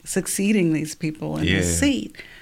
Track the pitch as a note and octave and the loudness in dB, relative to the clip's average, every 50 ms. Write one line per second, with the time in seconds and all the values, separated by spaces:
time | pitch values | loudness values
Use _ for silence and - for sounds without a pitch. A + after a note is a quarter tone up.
0 | - - - F#3+ F3+ - - - G3 G3+ A3 G#3+ F3+ E3 D#3 D#3 D#3 D3+ - - | -10 -6 -4 -4 -2 -2 -2 0 2 2 4 4 4 2 2 0 -2 -4 -8 -6
1 | - D#3 D#3 - E3 D3+ D3+ D3+ D#3 E3+ F#3 F#3+ F3+ F3 - E2+ C4+ C#4+ C#4 A3+ | -6 -6 -6 -6 -6 -6 -4 -2 0 2 2 2 2 2 0 2 2 2 2 0
2 | - - - - - - - - | -2 -8 -10 -14 -18 -18 -20 -20